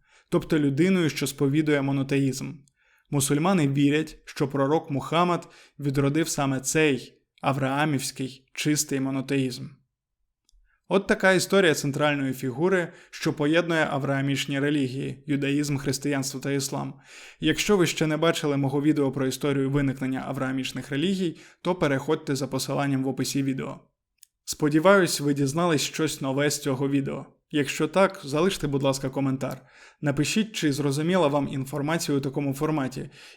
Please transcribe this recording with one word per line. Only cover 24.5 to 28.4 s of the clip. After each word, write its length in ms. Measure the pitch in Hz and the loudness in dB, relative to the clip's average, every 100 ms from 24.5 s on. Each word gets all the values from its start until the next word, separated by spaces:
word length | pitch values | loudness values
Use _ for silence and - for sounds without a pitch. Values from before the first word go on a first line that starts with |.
| - 156 151 180 202 180 - | -2 0 4 6 6 4 0
ви 140 | 143 | 0
дізнались 480 | 135 139 156 175 160 | 0 0 0 2 0
щось 380 | - - 156 - | -2 -2 -4 -2
нове 300 | 135 135 147 | -4 0 0
з 120 | 143 | 0
цього 260 | 147 131 139 | -2 -2 0
відео. 380 | 139 139 143 135 _ _ | 0 -2 -6 -12 _ _
Якщо 380 | 151 139 - 156 | -2 -2 -2 0
так, 320 | 180 190 - | 2 2 0
залиште, 420 | 143 143 | -4 0